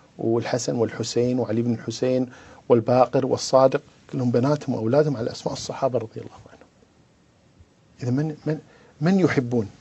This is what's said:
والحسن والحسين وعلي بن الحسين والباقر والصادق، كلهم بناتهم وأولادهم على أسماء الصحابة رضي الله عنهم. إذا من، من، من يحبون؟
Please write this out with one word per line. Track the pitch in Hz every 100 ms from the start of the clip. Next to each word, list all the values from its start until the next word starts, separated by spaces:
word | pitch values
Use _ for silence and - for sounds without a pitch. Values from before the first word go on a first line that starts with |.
| _ -
والحسن | 113 117 117 127 - 131
والحسين | 107 - 110 120 123 127
وعلي | 107 110
بن | 120
الحسين | 117 - 113 127 127 123 - - - -
والباقر | 120 110 123 123 139 131
والصادق، | 120 - 131 135 139 - - -
كلهم | 139 123
بناتهم | 120 135 147 - 113
وأولادهم | 110 139 151 117
على | 120
أسماء | - -
الصحابة | 135 - - 135 123
رضي | 110 -
الله | - - -
عنهم. | - - _ _ _ _ _ _ _ _ _ - _ _ -
إذا | 120
من، | 131 156 151 151
من، | 156 - - - -
من | 160 190
يحبون؟ | 165 139 120 123 98 -